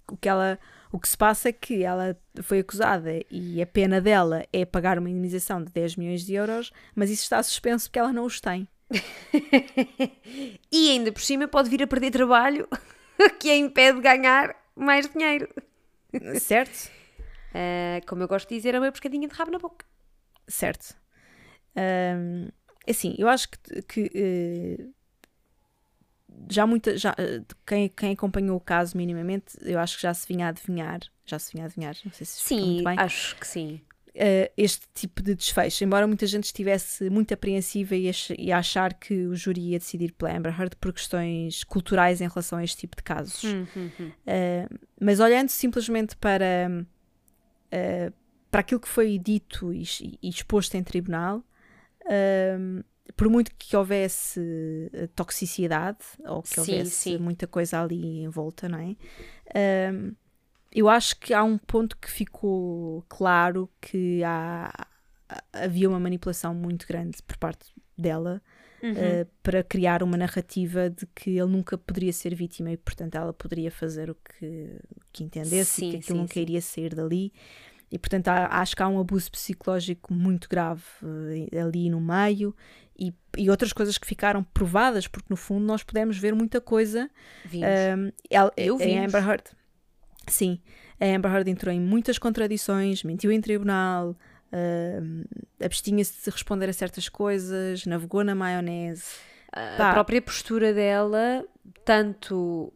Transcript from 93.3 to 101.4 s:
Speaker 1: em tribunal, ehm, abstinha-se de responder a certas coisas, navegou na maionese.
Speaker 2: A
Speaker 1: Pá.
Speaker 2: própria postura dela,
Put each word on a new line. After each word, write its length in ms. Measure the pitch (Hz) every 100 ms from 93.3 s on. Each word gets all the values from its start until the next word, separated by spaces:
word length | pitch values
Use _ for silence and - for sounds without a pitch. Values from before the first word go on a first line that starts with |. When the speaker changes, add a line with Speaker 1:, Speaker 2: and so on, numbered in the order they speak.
Speaker 1:
em 80 | 220
tribunal, 760 | 214 208 202 190 185 180 175 175 - - -
ehm, 720 | 180 175 170 170 185 160 165 - - - -
abstinha-se 600 | 175 - - 208 196 - -
de 40 |
responder 400 | - - 196 190
a 40 |
certas 340 | 185 185 - -
coisas, 800 | - 202 196 185 190 185 185 185
navegou 360 | 170 170 196
na 120 | 202 196
maionese. 720 | 185 180 175 170 170 165 - - - - -
Speaker 2:
A 240 | - 110 -
Speaker 1:
Pá. 160 | 208
Speaker 2:
própria 280 | 208 208 240
postura 520 | - - - 226 220
dela, 720 | 208 202 202 208 214 240 254